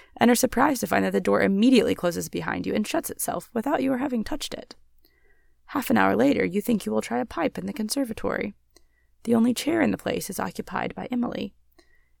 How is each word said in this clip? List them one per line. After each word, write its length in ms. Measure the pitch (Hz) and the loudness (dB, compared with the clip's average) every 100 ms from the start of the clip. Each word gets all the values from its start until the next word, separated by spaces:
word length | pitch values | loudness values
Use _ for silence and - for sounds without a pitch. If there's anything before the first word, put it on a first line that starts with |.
| - - | -16 2
and 120 | 226 | 4
are 60 | 247 | 4
surprised 460 | 240 226 262 262 | 2 2 2 2
to 60 | 202 | 0
find 180 | 196 190 | 0 2
that 80 | |
the 80 | 196 | 0
door 200 | 185 202 | 2 2
immediately 540 | 196 196 240 254 - - | 4 4 8 8 8 2
closes 320 | 175 175 160 | 0 -2 -6
behind 400 | 170 160 - 190 | -6 -4 -4 -2
you 60 | |
and 120 | 208 208 | -2 -2
shuts 240 | 320 - | -4 -4
itself 400 | - - 170 - | -8 -6 -6 -6
without 280 | - 269 302 | -6 -2 -2
your 180 | 262 254 | 0 -2
having 260 | 285 247 202 | -2 -4 -4
touched 280 | 294 - | -6 -6
it. 220 | - - - _ _ _ _ _ _ _ _ - | -10 -12 -20 _ _ _ _ _ _ _ _ -8
Half 180 | 285 - | -6 0
an 80 | 214 | 4
hour 180 | 190 196 | 4 6
later, 300 | 277 - 185 | 4 4 0
you 160 | 196 | -2
think 240 | 220 220 - | 0 -2 0
you 80 | |
will 80 | 110 | -4
try 180 | - 240 | -2 -4
a 60 | 247 | -4
pipe 320 | - 311 - | -4 -4 -4
in 80 | 185 | -10
the 80 | |
conservatory. 840 | 196 214 277 247 214 - - 208 - _ _ _ _ _ _ | -6 -6 -4 -4 -4 -4 -4 -6 -10 _ _ _ _ _ _
The 120 | - 233 | 0 2
only 180 | 233 | 2
chair 280 | 233 - - | 0 -2 0
in 100 | 214 | 0
the 60 | - | 0
place 320 | - - - | -4 -4 -6
is 100 | 190 | -6
occupied 560 | 190 - - 185 - - | -8 -8 -8 -6 -6 -8
by 140 | - | -6
Emily, 420 | 247 240 - 208 _ _ _ _ _ _ _ | -4 -4 -6 -8 _ _ _ _ _ _ _